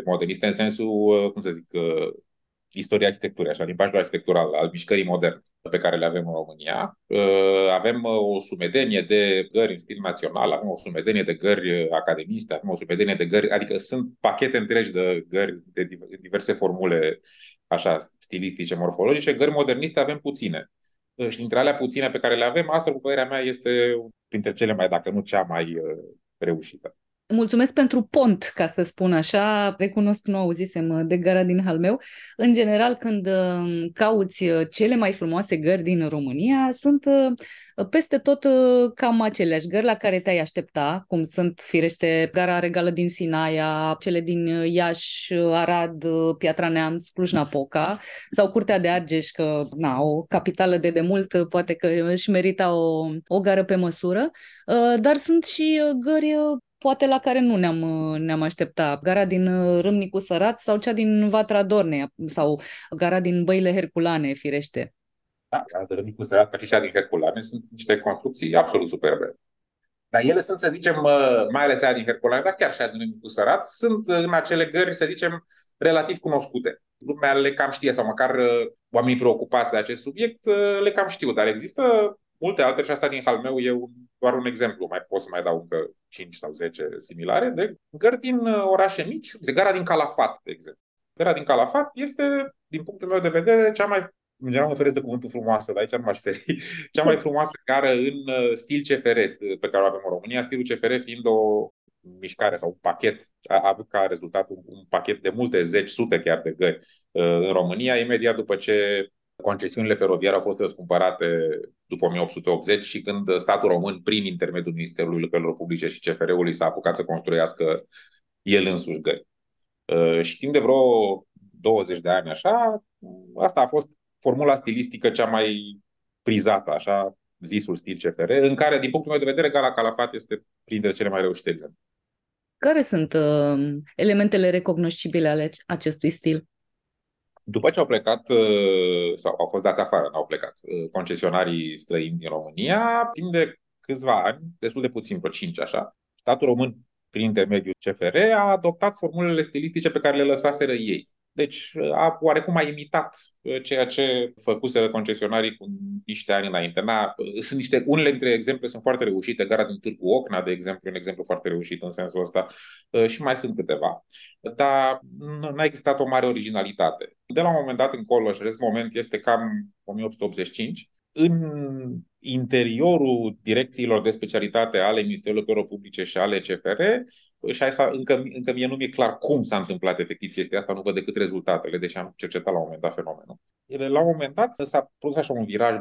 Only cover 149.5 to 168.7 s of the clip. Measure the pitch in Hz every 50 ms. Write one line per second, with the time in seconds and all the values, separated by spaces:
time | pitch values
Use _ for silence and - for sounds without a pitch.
149.5 | - 143 156 170 170 160 156 165 - - - 147 139 143 139 139 139 135 143 143
150.5 | 143 147 143 131 127 120 110 104 90 - - _ _ _ _ _ _ - 151 147
151.5 | - - - - - 160 - 147 151 151 165 165 165 - 156 160 151 156 160 185
152.5 | 175 165 156 147 147 147 147 - - 160 151 - - - - - _ _ - 135
153.5 | 131 131 131 - 139 131 127 127 - - 139 131 127 123 120 120 - - - 120
154.5 | 107 - 135 123 123 120 113 107 110 110 107 110 107 104 104 101 113 113 110 110
155.5 | 107 - 95 101 98 98 101 98 101 101 - - 107 101 - - 98 98 98 98
156.5 | 92 87 85 85 87 - 101 113 113 107 104 92 - - - 101 104 110 110 -
157.5 | 139 135 123 127 131 123 127 139 147 160 151 143 139 123 127 123 117 110 - 127
158.5 | 135 127 127 117 - 113 - 131 127 127 123 107 95 95 92 120 117 - 98 101
159.5 | 113 107 107 98 101 95 - 110 - - 92 90 113 131 127 - 101 92 90 87
160.5 | 90 90 90 95 95 - - 95 92 90 87 95 92 90 90 - 90 90 - 87
161.5 | 85 85 85 - 87 - 90 90 87 - 92 87 87 92 90 85 - 98 87 -
162.5 | - - - - - - _ _ - 117 113 110 113 - 151 143 165 - - 120
163.5 | 104 110 87 - 78 - 76 - - - - _ - - - - _ _ - 113
164.5 | 117 127 143 139 135 135 131 131 131 - - 131 123 135 147 151 151 147 151 151
165.5 | 139 147 156 151 147 - - 143 135 139 139 131 131 127 127 123 113 110 104 107
166.5 | 110 104 98 101 101 - 90 78 - - - - _ _ _ - 123 160 170 175
167.5 | 170 151 139 131 127 120 131 135 135 120 107 - 123 117 110 107 98 101 104 110
168.5 | 110 113 123 113